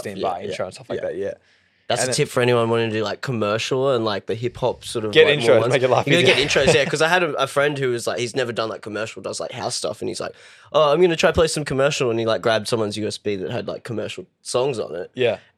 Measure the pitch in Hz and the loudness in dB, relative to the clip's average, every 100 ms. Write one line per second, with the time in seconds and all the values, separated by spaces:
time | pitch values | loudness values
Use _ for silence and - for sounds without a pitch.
0 | 110 95 95 90 101 92 95 - 127 - | -8 -6 -6 -6 -8 -8 -8 -10 -10 -8
1 | 90 80 98 - _ _ _ _ _ 123 | -6 -6 -8 -8 _ _ _ _ _ -2
2 | 127 120 143 - 123 123 113 113 113 107 | 0 0 0 2 4 4 4 2 0 0
3 | 101 98 - 120 104 110 - 135 135 123 | -2 -4 -6 -2 0 -2 -2 0 2 2
4 | 110 101 - 104 120 - 123 98 - 117 | 0 -4 -4 -6 -4 -2 -4 -4 -6 -6
5 | 107 127 156 147 117 120 117 131 127 123 | 2 6 6 6 4 4 4 2 4 2
6 | 131 - - 123 143 170 139 151 165 151 | 4 2 4 2 2 2 4 4 2 0
7 | 160 180 170 135 135 - 143 143 135 117 | 2 2 0 -2 -2 2 0 0 -2 -2
8 | 110 95 120 135 120 110 113 101 - 104 | -4 -4 -4 -2 -4 -2 -4 -6 -8 -6
9 | 110 - 92 - 82 127 107 - 80 - | -8 -8 -10 -8 -8 -6 -6 -4 -6 -6
10 | 104 98 90 - - - - 147 151 151 | -8 -6 -10 -12 -20 -20 -2 2 4 6
11 | 180 165 180 160 160 160 143 135 139 147 | 4 4 2 4 2 0 -4 0 0 2
12 | 127 113 113 104 117 110 104 113 104 104 | 0 0 0 0 2 0 0 -2 -2 -2
13 | 104 - 107 98 92 117 98 85 - 107 | -6 -4 -4 -4 -4 -6 -6 -10 -8 -8
14 | 107 - 90 _ - 123 135 117 - 82 | -8 -10 -16 _ -4 -2 0 -2 -6 -8
15 | 92 - 120 95 - | -10 -2 0 0 -8